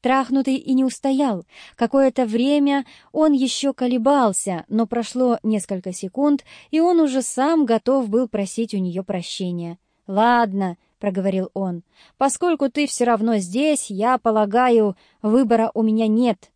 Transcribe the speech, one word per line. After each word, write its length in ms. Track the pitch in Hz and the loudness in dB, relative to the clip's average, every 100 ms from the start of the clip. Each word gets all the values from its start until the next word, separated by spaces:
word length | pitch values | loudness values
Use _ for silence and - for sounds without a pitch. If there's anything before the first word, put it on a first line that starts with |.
Трахнутый 560 | 247 269 247 269 269 262 | 2 0 2 0 0 -2
и 160 | - | 0
не 100 | 262 | 0
устоял. 600 | 262 - 269 269 277 190 - - - - | 0 -2 -2 0 0 -2 -8 -20 -20 -4
Какое-то 500 | 233 277 269 254 240 | 0 4 2 2 -2
время 600 | 226 262 294 285 277 254 - _ | 0 2 2 2 0 -4 -16 _
он 200 | - 311 | 0 2
еще 400 | 277 262 - 277 | 2 0 -2 -4
колебался, 920 | 262 254 254 233 285 233 190 - 175 - | -2 -2 0 2 2 2 0 -4 -6 -4
но 180 | 214 226 | -2 -2
прошло 540 | 233 220 254 254 226 | -2 -4 -2 0 0
несколько 500 | 220 214 - 190 185 | -2 -2 -4 -8 -8
секунд, 540 | 180 185 247 294 285 - - - | -10 -10 -2 0 0 -4 -20 -4
и 100 | 311 | 0
он 180 | 339 339 | 2 4
уже 240 | 302 262 | 2 0
сам 420 | 247 - 277 330 262 | -4 -2 0 2 2
готов 440 | 226 - 269 226 | 0 2 0 0
был 180 | 220 254 | -2 -2
просить 480 | 214 196 - 226 202 | -4 -6 -4 -4 -2
у 20 | |
нее 260 | 180 175 | -4 -6
прощения. 760 | 185 190 170 - 180 175 170 170 _ _ - | -6 -8 -8 -8 -6 -6 -8 -14 _ _ -4
«Ладно», 720 | 190 233 240 226 190 190 175 _ _ | 0 2 4 2 -2 -4 -6 _ _
проговорил 460 | 208 190 190 190 185 | -4 -2 -2 -2 -4
он, 300 | - 190 175 - _ - _ | -6 -6 -6 -12 _ -20 _
«поскольку 520 | 269 - 349 320 277 | -2 0 -2 0 0
ты 180 | 294 285 | 0 -4
все 160 | - | 0
равно 340 | 240 226 226 220 | 0 2 0 0
здесь, 540 | 180 214 302 302 - | -2 -2 0 0 -4
я 260 | 190 226 254 | -4 0 0
полагаю, 760 | 233 214 208 226 254 233 214 190 _ _ | 0 0 2 2 4 4 2 -2 _ _
выбора 480 | 214 233 240 226 220 | 0 2 4 2 0
у 100 | - | 0
меня 240 | 220 220 220 | 0 2 2
нет». 420 | 220 247 208 _ | 2 2 -2 _